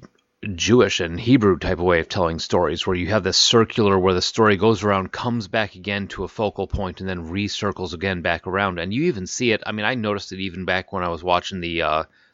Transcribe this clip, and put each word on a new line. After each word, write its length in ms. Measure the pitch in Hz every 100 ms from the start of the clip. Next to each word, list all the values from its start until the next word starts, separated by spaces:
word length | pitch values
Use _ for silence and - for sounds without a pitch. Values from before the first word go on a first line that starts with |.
| - _ _ - 104 87
Jewish 440 | - 120 98 -
and 200 | 85 87
Hebrew 380 | 113 131 104 82
type 220 | 92 82
of 40 |
way 160 | 90 85
of 80 | 80
telling 300 | 104 82 80
stories, 460 | - 95 80 85 -
where 100 | 90
you 120 | 90
have 160 | 107
this 140 | 92 -
circular, 600 | - 117 110 - 104 95
where 160 | 92
the 80 | 90
story 340 | - - 107 98
goes 280 | 110 101
around, 280 | 104 98 92
comes 360 | - 120 117 92
back 280 | 113 101 92
again 320 | 95 101 98
to 140 | -
a 40 | 90
focal 400 | - 101 - 95
point, 340 | - 95 -
and 80 | 95
then 200 | 90 82
recircles 640 | 98 104 - 104 90 90
again 280 | 82 98 90
back 240 | 87 82 92
around. 340 | 95 98 87
And 140 | 90
you 120 | 117 175
even 200 | 104 90
see 260 | - 123
it, 120 | 107 110
I 60 |
mean, 140 | 107 107
I 100 | 127
noticed 360 | 107 101 -
it 80 | 92
even 240 | 95 87
back 300 | 90 92 -
when 100 | 95
I 60 | 87
was 140 | 82
watching 360 | 90 87 - 95
the, 220 | 87 82
uh, 220 | 78 78 80 _ _